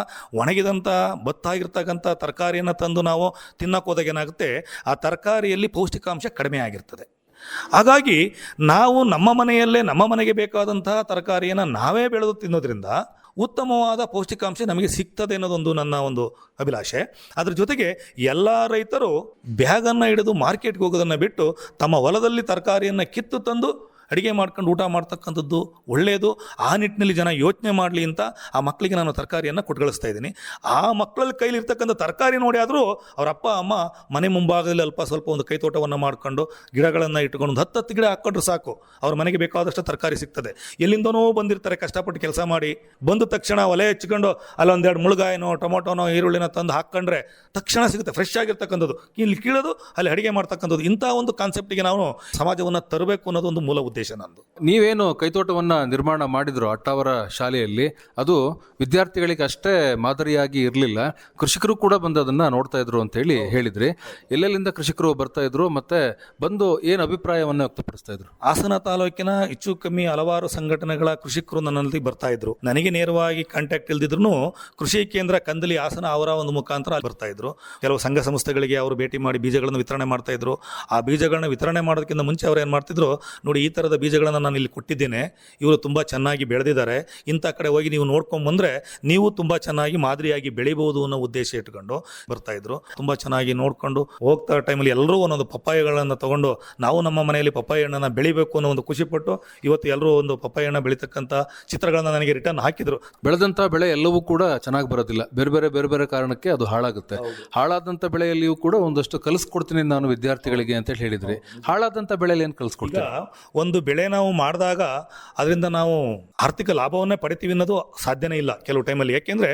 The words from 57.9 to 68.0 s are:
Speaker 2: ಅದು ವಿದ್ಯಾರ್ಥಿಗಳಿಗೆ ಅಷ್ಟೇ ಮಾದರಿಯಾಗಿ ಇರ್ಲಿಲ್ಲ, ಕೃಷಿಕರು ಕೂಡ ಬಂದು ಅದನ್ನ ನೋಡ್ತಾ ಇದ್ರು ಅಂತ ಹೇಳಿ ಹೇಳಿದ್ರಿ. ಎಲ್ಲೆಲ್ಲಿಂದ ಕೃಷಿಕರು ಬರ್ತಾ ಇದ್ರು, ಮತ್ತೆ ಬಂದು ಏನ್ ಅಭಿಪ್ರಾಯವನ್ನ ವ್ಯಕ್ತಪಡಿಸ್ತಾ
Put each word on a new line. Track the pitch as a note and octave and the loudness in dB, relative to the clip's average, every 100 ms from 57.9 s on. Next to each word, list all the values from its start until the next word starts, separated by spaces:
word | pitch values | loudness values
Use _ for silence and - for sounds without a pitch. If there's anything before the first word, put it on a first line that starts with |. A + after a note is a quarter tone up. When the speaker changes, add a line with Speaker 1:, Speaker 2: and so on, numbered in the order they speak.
| - - - | -2 -14 -4
Speaker 2:
ಅದು | C#3 F3 C3+ D#3+ - _ | 2 2 2 -2 -14 _
ವಿದ್ಯಾರ್ಥಿಗಳಿಗೆ | C3 F3 F#3 F#3 F3 D#3+ | 0 2 2 0 -2 0
ಅಷ್ಟೇ | C#3 - G3 F#3+ D3 | -2 -2 0 2 2
ಮಾದರಿಯಾಗಿ | A#2+ A#2+ C3+ D3+ D3 C#3 C#3 | 2 0 0 0 2 0 0
ಇರ್ಲಿಲ್ಲ, | B2 B2 C3+ G#2+ C3+ - - - | 0 2 0 0 -2 -6 -16 -4
ಕೃಷಿಕರು | C#3+ - G#3+ G#3+ | -2 0 2 2
ಕೂಡ | G3+ | 4
ಬಂದು | G3 E3+ D3+ | 4 2 0
ಅದನ್ನ | C3+ C#3 D#3+ | 2 2 2
ನೋಡ್ತಾ | B2+ C3 C3+ | 2 0 -2
ಇದ್ರು | A#2+ A#2 | 0 0
ಅಂತ | A2 A2+ | 0 -2
ಹೇಳಿ | D3+ C3+ G2+ | 0 0 2
ಹೇಳಿದ್ರಿ. | B2 A#2 G2+ B2+ E3+ - - _ | 0 0 0 0 0 -10 -20 _
ಎಲ್ಲೆಲ್ಲಿಂದ | C3+ F#3+ G3 G3 | 0 0 0 -2
ಕೃಷಿಕರು | F#3 D3 D#3+ E3 | -4 -4 0 2
ಬರ್ತಾ | C#3 C3+ - | 2 -2 -2
ಇದ್ರು, | C3+ C3+ F3+ | -2 0 0
ಮತ್ತೆ | D3 - E3+ C3+ G#2 - _ | 0 -2 0 0 -2 -14 _
ಬಂದು | C#3+ G3+ G3 D#3+ | -4 0 2 2
ಏನ್ | D#3+ F#3 | 2 0
ಅಭಿಪ್ರಾಯವನ್ನ | D#3 F3 F3 E3+ D#3 C#3+ | 0 -2 -2 0 0 0
ವ್ಯಕ್ತಪಡಿಸ್ತಾ | C3+ - - - | -2 -4 -12 -12